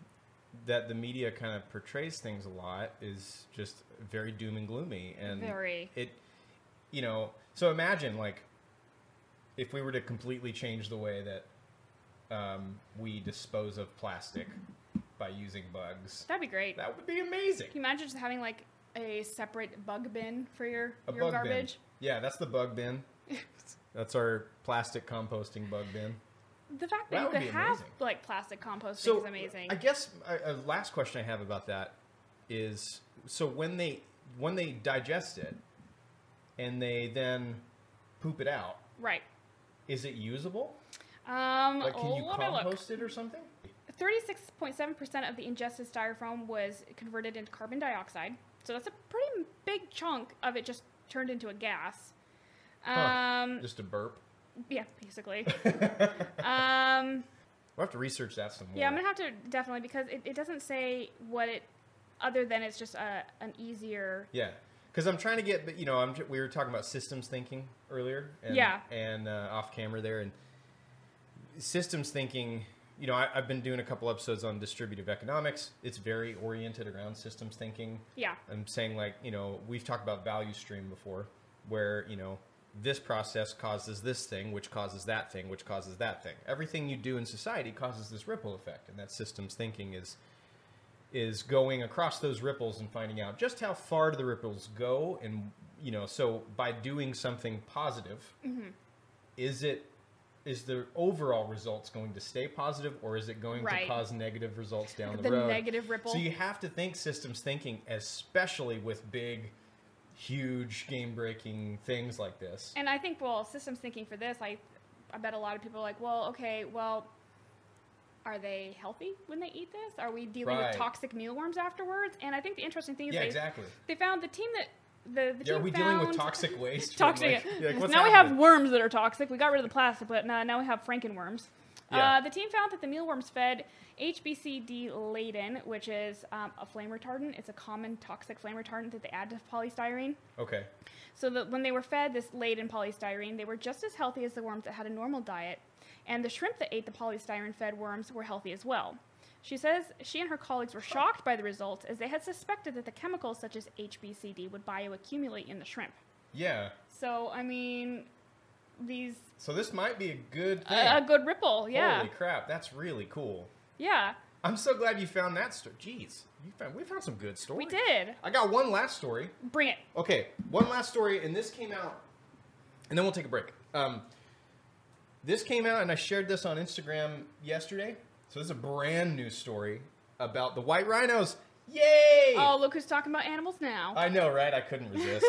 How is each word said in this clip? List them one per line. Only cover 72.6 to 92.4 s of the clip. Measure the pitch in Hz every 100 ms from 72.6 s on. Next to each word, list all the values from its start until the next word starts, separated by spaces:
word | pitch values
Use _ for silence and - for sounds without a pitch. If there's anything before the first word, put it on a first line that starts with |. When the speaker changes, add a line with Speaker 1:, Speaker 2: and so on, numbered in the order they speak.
| 110 - - -
Speaker 1:
you | 139
know, | 123
I, | 131
I've | 135 123
been | 131
doing | 127 127
a |
couple | 117 123 117
episodes | 113 - 110
on | 110 104
distributive | 101 - - 101 98
economics. | 101 113 151 147 143 - -
It's | 123 107
very | 101 113 113 104
oriented | 110 113 113 110 107
around | 95 104 107
systems | 113 107 113 -
thinking. | 110 110 113 110 - -
Speaker 2:
Yeah. | 208 175 -
Speaker 1:
I'm | 104 104
saying, | - 113 110
like, | 104 98
you | 123
know, | 104 98 98 107
we've | 120
talked | 117 120
about | 107 101
value | 92 107 107
stream | 104 - 101 95
before, | 92 - 92 110 - - - -
where, | 110 104 104 101
you | 101
know, | 95 95 - - - 107
this | 113 135
process | - 113 107 113 107
causes | - 113 104 110 101
this | 117 123 -
thing, | 98 104
which | 101 -
causes | 107 101 95
that | 92 110 -
thing, | 95 92
which | 95 -
causes | 98 92 92
that | 113 92
thing. | 90 76 -
Everything | 135 160 160 143
you | 135
do | 107 127
in | 117
society | 107 - 127 113
causes | 107 127 113 104
this | 107 147
ripple | 220 151 95
effect, | - 73 -
and | 98
that | 101
systems | - 110 - 98 -
thinking | 113 110 98
is | 92 90 - - - - - - - - - -
is | 131 113 110
going | - 135 131 131
across | 120 - 165 -
those | 147 120